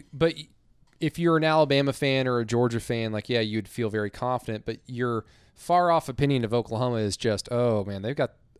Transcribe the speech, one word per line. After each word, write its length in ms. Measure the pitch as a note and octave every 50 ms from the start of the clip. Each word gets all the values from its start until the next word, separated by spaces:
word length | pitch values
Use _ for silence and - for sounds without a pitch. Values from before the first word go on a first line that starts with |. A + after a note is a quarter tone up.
| - -
but 220 | - C3+ E3 E3 D3+ - D3+ - _ _ _ _ _ _ _ _ _ -
if 200 | E3+ D3+ - -
you're 180 | E3+ E3+ E3
an 60 | D#3+ D#3
Alabama 500 | D#3 D#3 D#3+ D3+ C#3 C#3 C#3 C#3 C#3 B2+
fan 340 | - C#3+ C#3 C3+ C3+ C3
or 120 | B2+ B2 A#2+
a 60 | A#2
Georgia 340 | G#2+ A#2+ A#2 B2 A#2+ A#2 A2+
fan, 320 | - - B2 A#2 A2+ A2
like, 180 | G#2+ G#2+ - -
yeah, 120 | B2 A#2
you'd 260 | A2+ G#2+ G#2+ A2 G2+
feel 240 | - - - A#2 G#2+
very 180 | G2+ G#2+ G#2 G2+
confident, 560 | - - B2+ B2 B2+ A#2+ - - A2 G#2+ -
but 120 | - A2+ - _
your 380 | - B2+ A#2+ B2 B2 A#2 A2+ - - _ _ _ _ _
far 380 | - - - F3 F3 F3+ E3+
off 180 | E3+ D#3+ - -
opinion 340 | B2 - C#3 C#3 C#3 B2+ A2+
of 80 | G#2
Oklahoma 440 | A2+ A#2+ A2 - A2+ A2 B2+ B2 A#2+
is 200 | A2+ G#2+ G2+ F#2+
just, 320 | - - A2+ G#2 G2 - -
"Oh 320 | B2 A#2+ B2 A#2+ A2 G#2+ F#2+
man, 160 | G2+ G2+ G2
they've 140 | F#2+ A#2 C#3+
got, 160 | D3 C3+ - - _ _ _ _ -